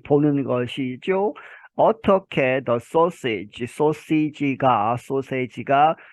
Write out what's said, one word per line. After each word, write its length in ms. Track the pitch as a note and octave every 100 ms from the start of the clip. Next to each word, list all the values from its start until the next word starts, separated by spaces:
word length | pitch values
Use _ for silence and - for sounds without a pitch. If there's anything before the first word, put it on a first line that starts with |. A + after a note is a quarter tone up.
보는 400 | - D3 D3 C#3+
것이죠. 880 | B2 B2 A#2+ - B2+ B2+ - F#3+ G#3 - - - - -
어떻게 840 | E3 A3 - F#3+ - D#3 C3 C3
the 140 | B2 A#2+
sausage, 920 | - D#3+ E3+ - B2+ G2+ G#2+ - A#2+
소시지가, 1300 | - D3+ D3+ - D#3 D3+ - C#3+ B2+ C3+ A2+ G#2+ A#2+
소세지가 1000 | - C3+ B2+ C3 B2+ - A2+ C#3 D#3 E3 -